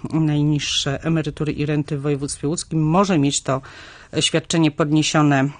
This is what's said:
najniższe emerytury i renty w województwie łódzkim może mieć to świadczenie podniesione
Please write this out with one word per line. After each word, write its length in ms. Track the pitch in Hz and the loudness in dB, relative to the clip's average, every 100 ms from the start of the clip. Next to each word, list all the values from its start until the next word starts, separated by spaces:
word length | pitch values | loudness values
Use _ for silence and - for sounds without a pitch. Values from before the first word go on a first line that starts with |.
| - | -4
najniższe 880 | 156 156 147 147 147 - - - 139 | 0 2 2 2 0 -2 -4 -4 -4
emerytury 480 | 165 160 151 - 151 | -2 -2 -2 -4 -4
i 140 | - 147 | -4 -2
renty 320 | 151 143 147 | -2 -2 -4
w 40 | |
województwie 460 | 143 143 139 - 143 | -2 -2 -4 -6 -4
łódzkim 360 | 175 - 160 | -4 -4 0
może 360 | 156 175 196 175 | 2 2 2 2
mieć 220 | 143 139 | 2 0
to 200 | - 131 - - - - - - | -2 -4 -6 -18 -20 -20 -8 -4
świadczenie 520 | - 165 - 175 156 | -2 -2 0 2 2
podniesione 800 | 151 156 156 147 160 147 139 139 - | 2 2 2 2 4 4 4 2 -4